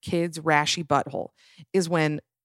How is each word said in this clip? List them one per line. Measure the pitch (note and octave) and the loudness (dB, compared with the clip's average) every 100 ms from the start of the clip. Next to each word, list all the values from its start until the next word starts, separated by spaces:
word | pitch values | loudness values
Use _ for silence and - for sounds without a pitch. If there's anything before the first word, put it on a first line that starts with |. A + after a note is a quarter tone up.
kid's | - E3+ E3+ D#3+ | -4 -2 -2 -2
rashy | D#3 D3+ D3+ - D3+ | 2 2 2 -2 0
butthole, | C#3 - - - _ _ - D#3 | 0 0 -6 -10 _ _ -20 -4
is | F#3 E3 | -2 0
when | E3+ D#3 D3 _ _ | 2 2 -2 _ _